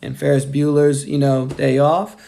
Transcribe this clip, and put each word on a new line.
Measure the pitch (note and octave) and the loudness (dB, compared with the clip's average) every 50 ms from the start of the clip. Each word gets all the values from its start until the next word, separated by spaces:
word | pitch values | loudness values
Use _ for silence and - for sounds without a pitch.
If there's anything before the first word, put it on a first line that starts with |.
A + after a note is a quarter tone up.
and | - B2+ C3 C3+ | -12 -12 -10 -4
Ferris | C#3+ C#3+ C#3+ C3+ C3+ | 0 0 2 2 0
Bueller's, | C#3 C#3 D3 D3 D3 D3 D3 D3 D3 C#3+ C#3 C#3+ | -2 -2 -2 0 2 2 4 4 2 2 0 -4
you | - D3 C#3+ | -4 -2 0
know, | C#3+ C#3 C3+ C3 C3 | 2 2 2 0 -2
Day | C3+ C#3 - D3 C3+ C3 C3+ | -4 -6 -2 -2 0 2 2
Off. | C#3+ D3 D#3+ F3+ G3+ G#3 - - - | 2 2 2 0 -2 -6 -10 -18 -20